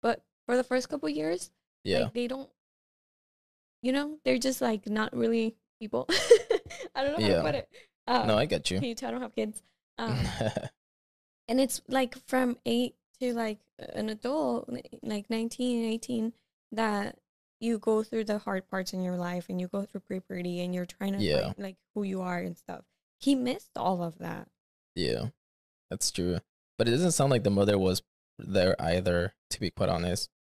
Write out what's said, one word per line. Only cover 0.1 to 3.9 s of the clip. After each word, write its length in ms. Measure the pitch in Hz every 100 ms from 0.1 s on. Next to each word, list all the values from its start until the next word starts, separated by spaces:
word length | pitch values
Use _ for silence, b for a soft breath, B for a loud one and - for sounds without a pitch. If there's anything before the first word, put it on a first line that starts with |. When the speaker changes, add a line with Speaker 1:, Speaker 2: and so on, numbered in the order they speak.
| 226 _ _ -
Speaker 1:
for 100 | 247
the 80 |
first 240 | 254 254 254
couple 200 | 294 311
years, 420 | 294 311 359 - _ _ _
Speaker 2:
Yeah. 160 | - -
Speaker 1:
like, 100 | 107
they 120 | 226 240
don't, 240 | 262 269 _ _ _ _ _ _ _ _ _ _ _ _ _
you 100 | 240